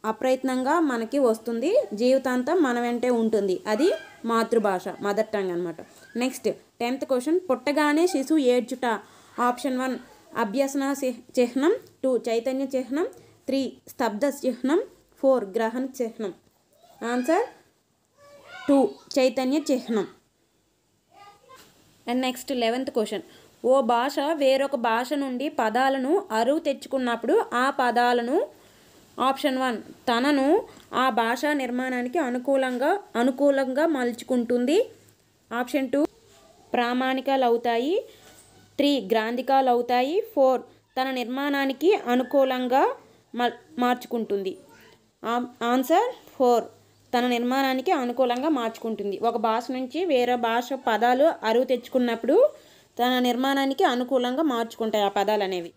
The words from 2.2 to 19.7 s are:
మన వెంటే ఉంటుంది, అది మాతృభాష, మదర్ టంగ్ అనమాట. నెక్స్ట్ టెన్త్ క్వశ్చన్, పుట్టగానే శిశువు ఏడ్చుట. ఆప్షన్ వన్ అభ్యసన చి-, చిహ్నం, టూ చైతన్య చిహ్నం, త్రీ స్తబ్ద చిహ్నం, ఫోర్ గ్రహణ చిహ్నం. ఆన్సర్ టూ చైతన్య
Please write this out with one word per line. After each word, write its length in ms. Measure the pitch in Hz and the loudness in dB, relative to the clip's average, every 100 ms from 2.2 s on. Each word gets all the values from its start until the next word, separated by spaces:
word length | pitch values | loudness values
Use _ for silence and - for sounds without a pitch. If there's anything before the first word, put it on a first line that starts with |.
| 262 247 254 370 | 2 -2 0 2
మన 180 | 277 240 | 2 2
వెంటే 300 | 240 240 247 | -2 0 0
ఉంటుంది, 500 | 240 226 214 196 180 - | 2 2 2 0 -2 -2
అది 260 | 214 339 554 - - | 2 2 0 -8 -10
మాతృభాష, 600 | 226 226 226 233 208 185 196 - | -2 0 2 2 2 -2 -6 -6
మదర్ 260 | 202 202 214 | -2 -2 -2
టంగ్ 240 | 208 190 | -2 -2
అనమాట. 260 | 175 175 160 - - - 226 | -4 -6 -8 -18 -20 -12 -4
నెక్స్ట్ 320 | 254 254 214 - _ _ | -4 -2 -6 -6 _ _
టెన్త్ 240 | 240 262 | -6 -4
క్వశ్చన్, 360 | 294 254 262 349 370 | -2 -2 0 -2 0
పుట్టగానే 560 | 247 285 311 294 302 359 | -2 0 0 2 2 2
శిశువు 320 | 277 269 320 | 0 0 2
ఏడ్చుట. 480 | 254 247 233 254 240 208 - - - - | 4 2 -2 -4 -4 -4 -8 -20 -18 -2
ఆప్షన్ 380 | 247 247 285 254 | -2 0 -4 -4
వన్ 200 | 262 247 - - - - | -4 -6 -12 -20 -10 -4
అభ్యసన 580 | 226 254 269 277 269 277 | -2 0 -2 -2 -4 -2
చి-, 360 | 254 220 - - | -4 -6 -4 0
చిహ్నం, 360 | 240 269 302 494 - _ | 0 2 0 0 -6 _
టూ 120 | 269 247 | -2 0
చైతన్య 480 | - 233 247 262 | 0 -2 -2 -4
చిహ్నం, 420 | 269 269 240 285 427 - - _ - | -4 -4 -4 -4 -4 -8 -20 _ -4
త్రీ 260 | 269 254 - - | -2 -2 -8 -20
స్తబ్ద 360 | - 233 208 285 269 262 | -4 -4 0 -2 -2 -4
చిహ్నం, 360 | 247 254 339 508 - _ _ | -2 0 0 -2 -14 _ _
ఫోర్ 220 | 269 254 | 2 2
గ్రహణ 420 | 196 208 220 240 262 - | 0 -2 -2 -4 -8 -6
చిహ్నం. 320 | 226 226 208 - _ _ _ _ _ - 233 | -8 -6 -10 -10 _ _ _ _ _ -12 -4
ఆన్సర్ 360 | 247 254 349 494 - _ _ _ _ _ _ 571 571 - 740 - | -2 0 0 0 -10 _ _ _ _ _ _ -20 -20 -20 -10 2
టూ 200 | 277 247 - - 277 | 2 2 -2 -4 2
చైతన్య 420 | 262 262 254 302 294 | 2 2 -2 -2 0